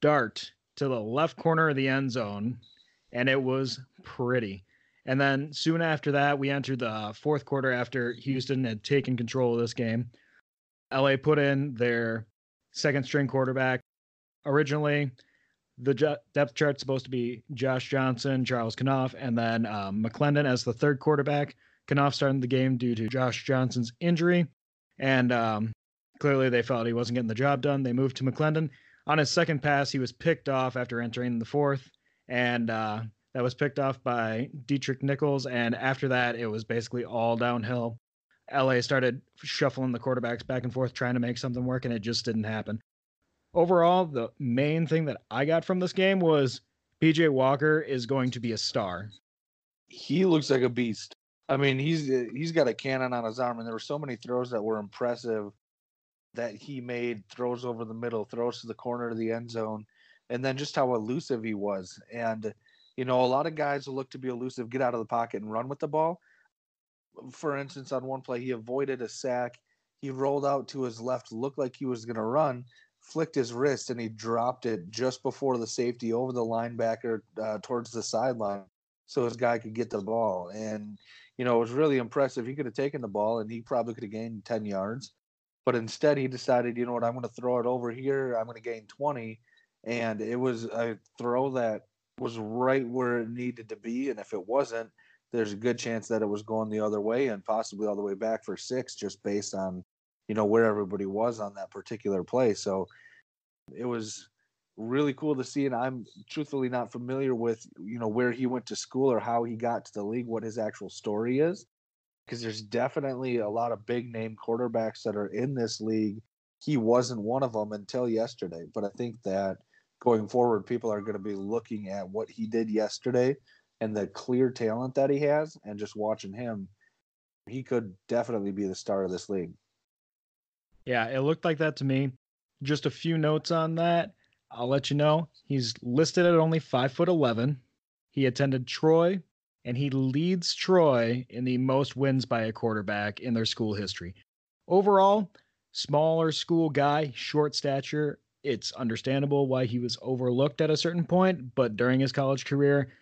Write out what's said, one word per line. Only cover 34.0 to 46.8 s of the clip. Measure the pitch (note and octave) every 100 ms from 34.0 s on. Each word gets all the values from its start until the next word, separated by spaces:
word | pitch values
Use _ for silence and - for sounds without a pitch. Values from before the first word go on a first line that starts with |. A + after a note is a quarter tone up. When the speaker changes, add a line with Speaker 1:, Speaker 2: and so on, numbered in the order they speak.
Speaker 1:
by | C3 A#2+ A2+ A2 C3 D3 B2
Dietrich | C#3 C3 C3
Nichols, | C#3 C3+ D3+ C#3 B2+
and | B2 A#2 A#2
after | C3 C3 C3+
that, | B2+ A#2+ A#2
it | A#2
was | G#2+
basically | A2 A#2 A2 B2 G2+
all | A#2 A#2 A#2
downhill. | A#2+ A#2+ A2+ B2 A#2 A#2 _ _ _ _ -
L | C#3 C3
A | B2
started | A#2+ C3+ B2+ C3 - _
shuffling | C#3 - C#3+ C3+ C3
the | A#2+
quarterbacks | C3 B2+ A#2 A#2 -
back | B2+
and | B2
forth, | B2+ B2
trying | - B2
to | B2
make | A#2+ A#2+
something | C3+ A#2+
work, | B2+ B2+ B2+
and |
it | A#2
just | G#2+ A2+ B2
didn't | A2 G#2+
happen. | A2 G#2 A2 - _ _ _ _ _ _
Overall, | F3 E3+ F3+ E3+ F3+ F3
the | C3+ A2+ -
main | C3 B2 D3 D#3+ E3
thing | D#3+ D#3
that | A2 -
I | A#2 D3
got | E3 D#3+
from | F#3
this | F3+
game | - F#3+ G3
was | E3+ D3+ C3+ - - _